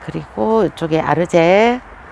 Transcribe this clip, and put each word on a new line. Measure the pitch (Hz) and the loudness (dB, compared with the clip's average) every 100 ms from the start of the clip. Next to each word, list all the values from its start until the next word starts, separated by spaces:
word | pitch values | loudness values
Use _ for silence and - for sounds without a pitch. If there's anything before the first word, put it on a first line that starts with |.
그리고 | - 160 147 - 214 220 | -12 -14 -12 -6 -2 0
이쪽에 | 170 - 165 160 | -2 -4 -4 -2
아르제 | - 151 175 170 165 190 233 247 - - - | 0 -2 0 2 4 4 2 0 -8 -20 -20